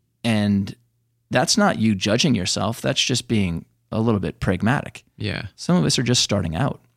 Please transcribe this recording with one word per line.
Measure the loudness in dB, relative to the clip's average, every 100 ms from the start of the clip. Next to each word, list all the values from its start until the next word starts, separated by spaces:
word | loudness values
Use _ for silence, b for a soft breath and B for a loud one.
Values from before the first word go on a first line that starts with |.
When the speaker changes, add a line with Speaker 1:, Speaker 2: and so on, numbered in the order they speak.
| _ _
Speaker 1:
And | 0 2 2 2 0 -8 _ _ _ _ -4
that's | 0 2 2
not | 2 2
you | 2
judging | 2 0 2 2
yourself. | 0 0 -2 -4 -4
That's | -4 -2
just | 0 -2 0
being | 0 0 -2 -8 _ -6
a | -2
little | 2 2
bit | 0 -4
pragmatic. | -2 0 0 -2 -4 -14 _ -10
Speaker 2:
Yeah. | -6 -6 -8 -8
Speaker 1:
Some | 0 2
of |
us | 2 0
are |
just | 2 2
starting | 2 0 -2 -2
out. | -4 -6 _